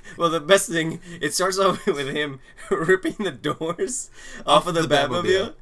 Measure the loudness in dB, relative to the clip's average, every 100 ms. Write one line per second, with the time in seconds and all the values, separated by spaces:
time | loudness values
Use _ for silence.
0 | -16 -2 0 0 4 4 4 -2 -2 -6
1 | -12 -6 -4 0 0 2 2 2 -2 -2
2 | -2 -4 -4 -6 -16 -20 -6 -2 2 2
3 | 2 -4 -6 -4 -6 -4 -6 -4 -4 -4
4 | -10 -16 -18 -10 2 4 4 0 2 2
5 | 2 0 2 2 0 -8